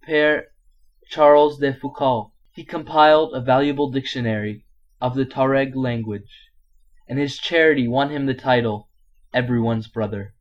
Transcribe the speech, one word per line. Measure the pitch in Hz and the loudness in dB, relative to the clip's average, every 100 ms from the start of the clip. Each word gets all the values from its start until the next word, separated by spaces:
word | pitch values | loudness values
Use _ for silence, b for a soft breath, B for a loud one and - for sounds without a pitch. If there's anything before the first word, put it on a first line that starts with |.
| - | -2
Père | 156 151 151 - _ _ _ _ _ _ | 0 2 0 -6 _ _ _ _ _ _
Charles | 160 147 147 147 143 | 4 6 8 6 2
de | 139 | -4
Foucauld. | 131 139 - 139 120 107 _ _ | -4 -10 -4 -2 -2 -6 _ _
He | - | -20
compiled | 147 170 151 160 151 156 156 | -12 -12 -4 4 6 6 4
a | 127 | -4
valuable | 123 127 143 139 143 | 0 2 2 -2 -2
dictionary | 131 131 131 117 110 107 104 _ _ _ _ | -4 -6 -6 -4 -4 -6 -10 _ _ _ _
of | 127 | -6
the | 127 | -2
Tuareg | 131 - 135 135 135 | -4 0 0 2 -2
language, | 127 131 117 110 101 101 - _ _ _ _ _ _ _ | -4 -4 -4 -6 -10 -12 -20 _ _ _ _ _ _ _
and | 127 | -6
his | 143 - | -6 -6
charity | - 170 160 139 120 | -4 2 2 2 0
won | 127 143 | -2 -2
him | 147 139 | -4 -4
the | |
title | 131 135 123 117 104 _ _ _ _ _ | -4 0 0 0 -6 _ _ _ _ _
Everyone's | 123 123 120 113 113 110 | -4 -2 -2 -2 -4 -6
Brother. | 117 104 101 98 _ | -8 -6 -8 -12 _